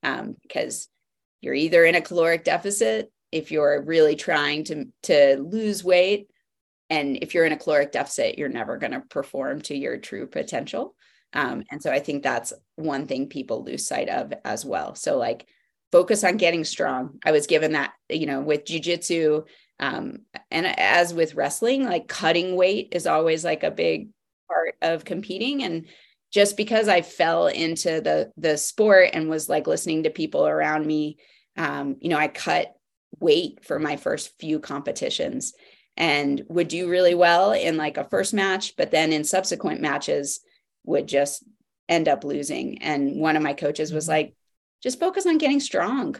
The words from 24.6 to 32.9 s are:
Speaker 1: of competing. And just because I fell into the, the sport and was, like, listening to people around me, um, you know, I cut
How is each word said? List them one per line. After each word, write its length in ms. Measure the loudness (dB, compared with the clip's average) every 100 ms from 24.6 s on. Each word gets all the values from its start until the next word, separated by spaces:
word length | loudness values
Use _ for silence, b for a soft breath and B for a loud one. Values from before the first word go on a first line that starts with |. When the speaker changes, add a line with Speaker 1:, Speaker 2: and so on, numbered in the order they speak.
| -2 -2
Speaker 1:
of 240 | -2 -2 -4
competing. 580 | -10 -8 -6 -4 -2
And 220 | -4 -6 -8 B B B _
just 240 | 4 4 2
because 320 | 0 2 4
I 120 | 2
fell 460 | 2 0 2 4 2
into 540 | 2 -2 -2 -2 0
the, 300 | 0 0 -2 -2
the 220 | 0 0
sport 540 | -2 2 6 8 8
and 160 | 4 -2
was, 180 | -4 -2
like, 180 | -2 0
listening 360 | -2 -2 -4
to 60 | -4
people 360 | -6 -4 0 2
around 400 | 2 0 0 -2
me, 320 | -2 -4 -8 b b b -6
um, 400 | -6 -4 -6 -4
you 80 | -2
know, 80 | 0
I 100 | 0
cut 460 | -2 0 0 0 _ _